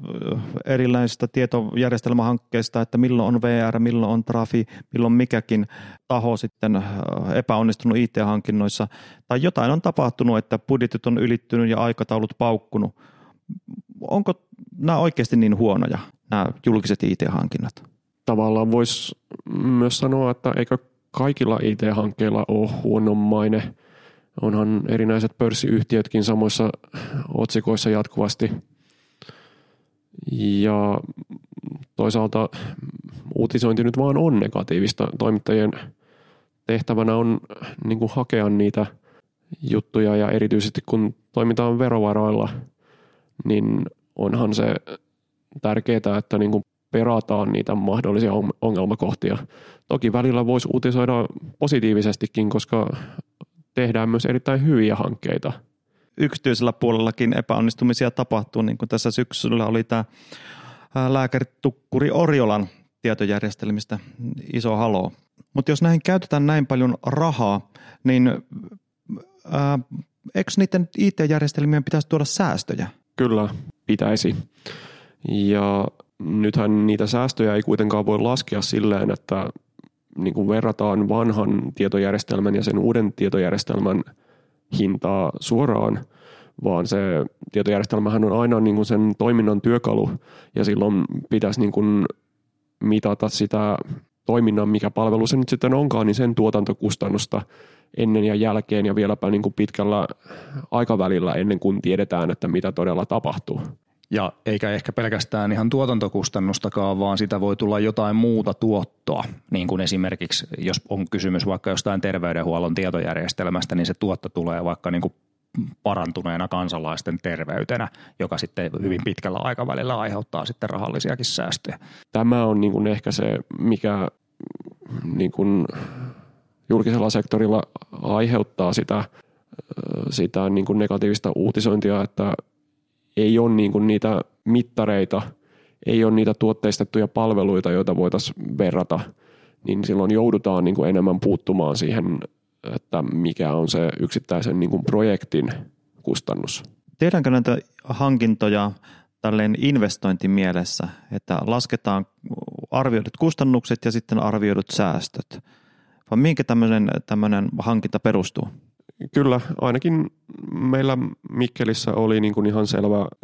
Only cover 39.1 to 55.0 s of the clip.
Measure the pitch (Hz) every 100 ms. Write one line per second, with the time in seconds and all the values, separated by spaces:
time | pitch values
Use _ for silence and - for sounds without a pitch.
39.1 | _ _ _ _ - 156 107 - 113 107
40.1 | 104 104 107 104 107 104 - - 113 107
41.1 | - _ - 117 117 120 120 127 117 104
42.1 | 104 107 107 110 120 123 _ _ _ _
43.1 | _ _ - 113 107 107 107 85 - _
44.1 | - 101 120 110 107 113 - - - _
45.1 | _ _ _ _ 143 107 107 120 113 101
46.1 | 101 - 104 104 107 - _ _ 113 113
47.1 | 113 - 104 104 104 101 101 98 107 98
48.1 | 104 113 101 101 - 113 98 95 110 -
49.1 | - - 117 - - - - _ 139 120
50.1 | 120 127 120 117 123 - 127 127 123 123
51.1 | 120 - - - - 147 139 110 104 107
52.1 | 101 107 - 104 110 - 113 - - -
53.1 | - - _ - _ _ - 123 113 113
54.1 | 117 120 127 - 135 147 135 107 101